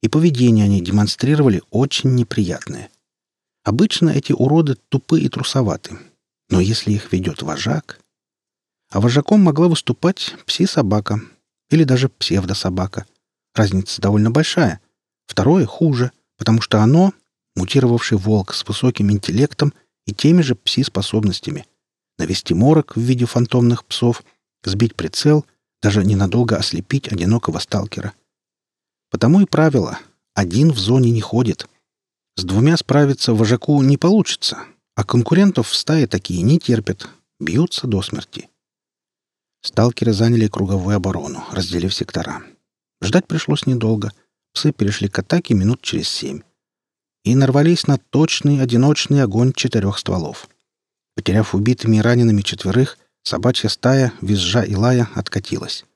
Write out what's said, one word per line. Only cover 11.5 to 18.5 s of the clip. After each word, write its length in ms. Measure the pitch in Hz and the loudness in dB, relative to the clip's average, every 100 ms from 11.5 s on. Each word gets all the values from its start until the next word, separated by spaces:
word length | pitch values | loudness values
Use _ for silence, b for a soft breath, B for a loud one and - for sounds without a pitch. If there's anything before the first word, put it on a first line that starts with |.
| _ _ | _ _
или 140 | 156 | 0
даже 260 | 151 127 131 | 2 2 0
псевдособака. 960 | _ - 90 90 98 95 92 95 - 101 _ _ _ _ | _ -4 -2 -2 -4 -4 -4 -4 -6 -14 _ _ _ _
Разница 480 | - 107 95 95 - | -2 0 0 -4 -4
довольно 300 | 98 104 107 | 0 2 2
большая. 500 | 127 160 - 151 - _ _ _ _ _ | 2 0 0 0 -2 _ _ _ _ _
Второе 380 | - 120 180 135 | -2 2 2 2
хуже, 460 | - 170 131 123 _ _ _ | 0 0 0 -2 _ _ _
потому 240 | 113 113 | 0 0
что 200 | - 107 | 2 2
оно — 320 | 110 151 190 - _ _ _ - | 4 6 4 0 _ _ _ -8
мутировавший 640 | 92 139 127 120 - 107 | -2 0 2 0 0 -2
волк 360 | 98 107 98 | 2 0 0